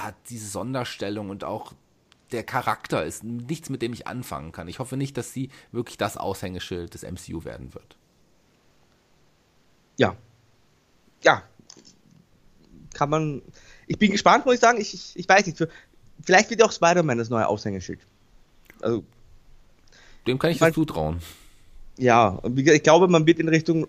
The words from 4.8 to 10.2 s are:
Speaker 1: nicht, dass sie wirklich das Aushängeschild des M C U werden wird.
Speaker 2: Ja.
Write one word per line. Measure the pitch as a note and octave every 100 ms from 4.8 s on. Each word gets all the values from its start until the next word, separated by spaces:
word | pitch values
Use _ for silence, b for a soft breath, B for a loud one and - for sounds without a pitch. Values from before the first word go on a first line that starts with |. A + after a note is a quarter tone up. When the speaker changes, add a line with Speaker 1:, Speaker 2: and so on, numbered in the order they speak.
| B2 C3
Speaker 1:
nicht, | C#3 C#3
dass | A#2
sie | B2+ C3 b b
wirklich | A#2 A#2+ -
das | G#2+ -
Aushängeschild | F#2+ F#2+ F#2 F2+ - F2+ E2+
des | -
M | - F2+
C | -
U | E2+
werden | B1+ A1+ B1+
wird. | - - _ _ _ _ _ _ _ _ _ _ _ _ _ _ _ _ _ _ _ _ -
Speaker 2:
Ja. | G#2+ F#2